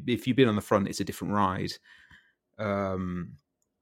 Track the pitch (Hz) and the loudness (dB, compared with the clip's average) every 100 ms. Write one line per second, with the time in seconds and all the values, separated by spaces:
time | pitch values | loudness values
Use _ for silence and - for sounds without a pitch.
0 | 123 113 127 117 123 104 - 104 98 - | -2 -2 2 4 6 4 2 2 2 -2
1 | 95 - 90 104 95 98 98 - - - | -6 -6 -2 2 2 0 -6 -8 -18 -20
2 | - - _ _ _ - 107 98 98 95 | -20 -20 _ _ _ -6 -2 -2 -2 -4
3 | 92 90 85 - _ _ _ _ | -4 -6 -8 -14 _ _ _ _